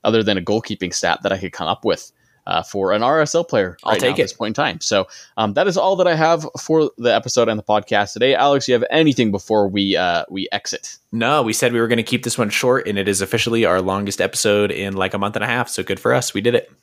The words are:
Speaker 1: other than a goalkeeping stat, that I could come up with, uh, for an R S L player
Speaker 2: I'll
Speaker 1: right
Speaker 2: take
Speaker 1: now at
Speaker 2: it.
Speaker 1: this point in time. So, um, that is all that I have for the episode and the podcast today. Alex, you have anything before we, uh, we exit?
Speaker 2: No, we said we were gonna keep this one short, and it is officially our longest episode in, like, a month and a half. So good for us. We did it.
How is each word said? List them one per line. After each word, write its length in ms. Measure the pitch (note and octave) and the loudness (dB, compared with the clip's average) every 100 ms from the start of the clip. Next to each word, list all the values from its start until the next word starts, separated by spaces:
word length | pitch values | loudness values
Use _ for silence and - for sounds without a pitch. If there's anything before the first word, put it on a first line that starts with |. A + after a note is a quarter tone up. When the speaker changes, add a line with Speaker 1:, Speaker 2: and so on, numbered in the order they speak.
Speaker 1:
other 180 | - A2+ | 2 2
than 160 | G#2+ G2+ | 2 -2
a 20 | |
goalkeeping 540 | F2 G#2+ - G2+ F2+ | 0 -2 -2 -6 -6
stat, 300 | - E2+ E2 | -2 -2 0
that 80 | G2 | -2
I 60 | F#2+ | -4
could 120 | F2+ | -6
come 160 | - D#2+ | -8 -4
up 180 | F#2+ | -2
with, 280 | G#2+ E2+ - _ _ _ - | 0 -2 -4 _ _ _ -4
uh, 160 | E2 | -4
for 300 | E2 G2+ F#2+ | -4 -4 0
an 100 | G#2 | 0
R 180 | A#2+ D#3 | 2 0
S 140 | D3 | 0
L 80 | E3 | 0
player 340 | E3+ A#2 F#2 F2 | 0 -2 -2 -4
Speaker 2:
I'll 80 | - | -2
Speaker 1:
right 100 | G#2 | 0
Speaker 2:
take 100 | B2 | 0
Speaker 1:
now 40 | |
at 40 | C#3 | 0
Speaker 2:
it. 20 | |
Speaker 1:
this 100 | - | -2
point 180 | - G#2+ | -2 -6
in 40 | |
time. 260 | A2 D3+ - | -2 -4 -4
So, 280 | - G2+ F#2+ - - - | 0 0 -2 -10 -12 -4
um, 180 | G#2+ | -2
that 120 | G2+ G3 | 0 0
is 100 | F3 | 2
all 200 | F3 F#3+ | 0 2
that 100 | F3+ | 2
I 80 | |
have 320 | D#3+ D#3+ E3 D#3 - | 2 2 2 -2 -12
for 320 | - D#3+ D3+ - | 0 0 0 0
the 160 | A#2 | 2
episode 360 | A2 - - A2+ | 2 2 0 2
and 100 | G#2+ | 0
the 60 | |
podcast 480 | - G#2+ G2+ G#2 G2+ | 0 -2 2 0 0
today. 240 | - B2+ C#3 | 0 0 4
Alex, 320 | C#3 C#3+ - | 4 2 2
you 60 | |
have 100 | B2 - | 0 2
anything 440 | D3 D#3 C3+ A#2 | 2 2 4 0
before 340 | G2 - G#2+ G2+ | 0 0 2 2
we, 300 | G2+ G2 F2 | 0 0 0
uh, 300 | F2+ E2+ - | 2 0 -4
we 180 | G2 F#2 | -8 -6
exit? 440 | G2+ - - - - _ | -6 -6 -12 -12 -20 _
Speaker 2:
No, 320 | A2+ A2+ D3+ | -2 2 2
we 100 | A#2 | 2
said 200 | G#2 B2+ | 0 0
we 80 | A#2 | 2
were 80 | A2+ | 2
gonna 160 | A#2 | 0
keep 180 | A2 B2 | 0 -2
this 160 | B2 - | -4 -2
one 120 | G#2+ | -2
short, 360 | - B2+ C3 - | 0 2 2 0
and 120 | G2 | -2
it 100 | G2 | 0
is 120 | G2 | -2
officially 440 | F#2+ A2+ A#2 A2+ | -2 -2 0 2
our 180 | G2+ F#2 | 2 2
longest 380 | F#2 G2 G2+ - | 0 -2 -4 -2
episode 500 | F#2 - A2 G#2 G#2 | -2 0 0 2 0
in, 240 | - G2 | -2 -6
like, 180 | G2 F#2+ | -2 -2
a 60 | G2+ | -2
month 160 | G2+ | -4
and 100 | G#2 | -2
a 40 | A2 | -2
half. 200 | A#2+ A#2+ | -2 -4
So 140 | - | -6
good 160 | F#2 F#2+ | -6 -2
for 160 | - | 0
us. 180 | B2+ B2 | 0 0
We 80 | G2+ | -2
did 140 | A2+ | 0
it. 160 | A#2+ - _ | 0 -2 _